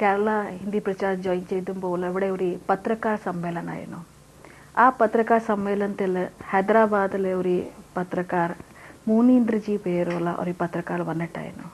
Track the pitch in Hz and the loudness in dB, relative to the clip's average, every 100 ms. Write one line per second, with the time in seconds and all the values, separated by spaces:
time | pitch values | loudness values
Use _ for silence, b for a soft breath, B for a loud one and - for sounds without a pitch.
0 | 202 202 214 214 202 185 196 208 208 190 | 2 2 2 0 -2 -6 -4 -4 -2 -2
1 | 196 190 185 180 180 190 185 190 185 175 | -2 -2 -2 -2 -2 -4 -4 -4 -4 -2
2 | 180 185 196 190 185 175 - 185 226 220 | -2 -2 -2 -2 -2 -2 -2 -2 -2 -2
3 | 226 214 202 175 170 170 170 160 - 170 | -2 -2 -4 -4 -4 -6 -6 -8 -10 -14
4 | 170 - - - B B B - 254 254 | -16 -20 -20 -20 B B B 4 6 6
5 | 214 233 226 226 226 208 202 202 202 202 | 4 4 4 2 2 -2 0 0 -2 -2
6 | 190 180 180 - - 190 190 220 220 208 | -2 0 -2 -6 -2 0 4 4 4 4
7 | 196 196 190 185 180 180 - - - - | 0 0 -2 0 0 0 -2 -10 -10 -6
8 | 180 175 180 180 170 180 B B B B | -4 -4 -2 0 0 -4 B B B B
9 | - 220 247 254 226 220 208 208 185 175 | 0 4 6 6 4 0 0 -2 0 0
10 | 175 175 170 170 180 175 170 175 175 175 | 0 0 -2 -2 -4 -2 -4 -4 -4 -4
11 | 170 160 165 165 151 - 175 | -4 -4 -6 -8 -12 -12 -16